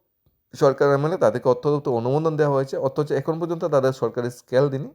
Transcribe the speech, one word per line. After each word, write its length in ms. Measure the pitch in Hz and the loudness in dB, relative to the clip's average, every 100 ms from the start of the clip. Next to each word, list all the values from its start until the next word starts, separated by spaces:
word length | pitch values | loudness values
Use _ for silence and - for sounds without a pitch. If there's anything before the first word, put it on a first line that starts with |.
| _ _ _ _ _ - | _ _ _ _ _ 0
সরকার 380 | 143 131 143 | 2 4 2
এমএলএ 240 | 139 151 175 | 2 0 2
তাদেরকে 320 | 110 117 131 | 2 2 0
অর্থ 180 | 123 147 | 2 0
দপ্তর 240 | 147 143 | -2 0
অনুমোদন 460 | 117 120 143 160 151 | -2 0 0 0 0
দেওয়া 180 | 147 139 | 0 0
হয়েছে, 220 | 135 175 | -2 -4
অথচ 340 | 131 143 147 | -4 -2 -2
এখন 280 | 139 135 160 | -2 -2 -4
পর্যন্ত 260 | 165 165 175 | -4 -4 0
তাদের 280 | 147 131 | 2 2
সরকারি 380 | 127 117 120 120 | 0 -4 -4 -6
স্কেল 380 | 123 _ 127 139 | -8 _ 0 2
দিনি। 200 | 131 214 | -2 -10